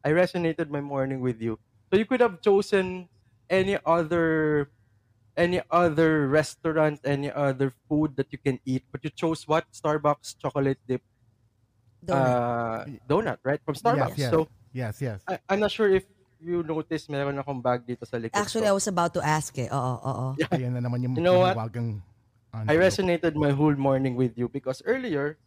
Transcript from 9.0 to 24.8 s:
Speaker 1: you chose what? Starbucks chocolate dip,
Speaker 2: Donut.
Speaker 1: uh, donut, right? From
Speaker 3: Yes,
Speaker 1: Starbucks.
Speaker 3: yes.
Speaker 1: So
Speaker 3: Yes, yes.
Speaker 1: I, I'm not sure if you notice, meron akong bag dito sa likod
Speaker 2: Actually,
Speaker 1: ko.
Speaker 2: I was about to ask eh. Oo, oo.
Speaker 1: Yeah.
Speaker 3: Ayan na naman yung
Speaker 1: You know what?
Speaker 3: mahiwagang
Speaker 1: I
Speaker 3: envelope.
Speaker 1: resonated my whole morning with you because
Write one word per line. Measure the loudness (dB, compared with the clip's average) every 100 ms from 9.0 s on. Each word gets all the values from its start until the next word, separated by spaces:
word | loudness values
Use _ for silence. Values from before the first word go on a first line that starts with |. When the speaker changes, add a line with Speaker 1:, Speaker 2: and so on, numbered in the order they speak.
Speaker 1:
you | -10
chose | -4 -4 -4 0
what? | -2 -2
Starbucks | -6 -2 0 0 0 -6 -8
chocolate | -4 -2 -2 -2
dip, | -4 -6 _ _ _ _ _ _ _ _ _ _
Speaker 2:
Donut. | -2
Speaker 1:
uh, | 2 4 2 0 -2 -4 -6 -8 -14
donut, | -2 0 0 -4
right? | -4 -4
From | -4
Speaker 3:
Yes, | -2
Speaker 1:
Starbucks. | 0 2 0 -2
Speaker 3:
yes. | 0
Speaker 1:
So | 2 0 _ _
Speaker 3:
Yes, | -8 -6 -6
yes. | -6 -6
Speaker 1:
I, | -8 -8 -2
I'm | 0
not | 0
sure | 2 2
if | 2 0 _ _ _
you | -6 -4
notice, | -2 -4 -4 -6 -4
meron | -4 -2 -4
akong | -6 -2
bag | 0 0 -4
dito | -10
sa | -6 -6
likod | -4
Speaker 2:
Actually, | -2 -2 0 2
Speaker 1:
ko. |
Speaker 2:
I | 2
was | 0
about | 0 0
to | 0
ask | 0 0 -2 -8
eh. | -4
Oo, | -2 -2 -4
oo. | -6 -4 -4
Speaker 1:
Yeah. | -4 -2
Speaker 3:
Ayan | -2 -2
na | -4
naman | -4 -2
yung | -2
Speaker 1:
You | 0
know | 4 4
what? | 4
Speaker 3:
mahiwagang | 2 -4 -6 -6 -6 -12 _ _ _ _
Speaker 1:
I | -6 2
Speaker 3:
envelope. | 4
Speaker 1:
resonated | 4 2 0 2 0
my | 2 0
whole | 4 4
morning | 4 2 2 0 0
with | 0 0
you | -4
because | -4 -6 -6